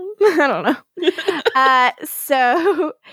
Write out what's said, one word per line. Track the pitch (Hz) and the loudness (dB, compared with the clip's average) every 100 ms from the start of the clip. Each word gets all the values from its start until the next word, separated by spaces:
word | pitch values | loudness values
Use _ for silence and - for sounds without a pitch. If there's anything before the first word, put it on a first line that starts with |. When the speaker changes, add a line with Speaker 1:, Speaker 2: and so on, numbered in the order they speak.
| 381 415 | -12 0
Speaker 1:
<laughs> | |
I | 415 339 285 | 2 2 0
don't | 185 | 0
know. | 214 294 _ - 339 370 392 339 | -2 -4 _ -6 -4 -4 -4 -2
Speaker 2:
<laughs> | 453 277 | -2 2
Speaker 1:
Uh, | 262 262 247 - | 4 4 2 -2
so, | 302 - - 269 247 339 339 330 311 - - | -10 -10 -2 0 2 2 0 0 -2 -6 -18